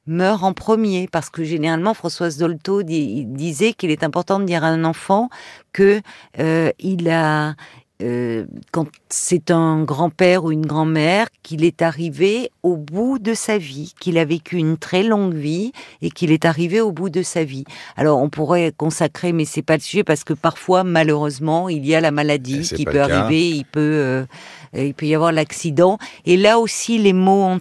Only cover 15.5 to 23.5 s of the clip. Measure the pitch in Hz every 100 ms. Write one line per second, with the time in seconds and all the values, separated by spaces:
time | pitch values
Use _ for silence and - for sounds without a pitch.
15.5 | 170 226 - - - 160 - 160 160 170
16.5 | 160 170 214 220 160 185 165 175 175 151
17.5 | 135 139 - - - 151 139 143 147 151
18.5 | 175 160 - 156 - 151 - 175 165 151
19.5 | - 151 160 - 196 - 151 - 151 165
20.5 | - - 185 185 165 156 147 147 131 156
21.5 | 165 185 156 135 160 160 147 151 147 127
22.5 | 139 170 151 147 139 139 90 110 160 175